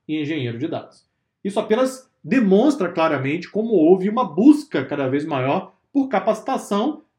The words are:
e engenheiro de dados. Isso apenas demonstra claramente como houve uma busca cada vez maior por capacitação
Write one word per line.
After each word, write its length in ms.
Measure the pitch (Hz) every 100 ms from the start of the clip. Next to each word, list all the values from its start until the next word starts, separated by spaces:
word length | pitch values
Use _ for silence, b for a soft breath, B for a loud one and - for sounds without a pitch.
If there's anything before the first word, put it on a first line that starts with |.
| -
e 140 | 156
engenheiro 380 | 147 160 123 117
de 100 | 160
dados. 380 | 143 - _ _ _ _ _
Isso 160 | 202 202
apenas 520 | - 214 262 - - _
demonstra 680 | - 247 202 190 285 - 180
claramente 600 | 170 160 143 131 165 175
como 240 | 196 226
houve 340 | 202 156 185 190
uma 160 | 226
busca 600 | 208 151 262 294 - 160
cada 240 | 127 139 135
vez 160 | 139
maior 500 | 160 139 127 180 - _ _
por 160 | 277 262
capacitação 920 | 196 208 214 - 240 - 202 269 302 _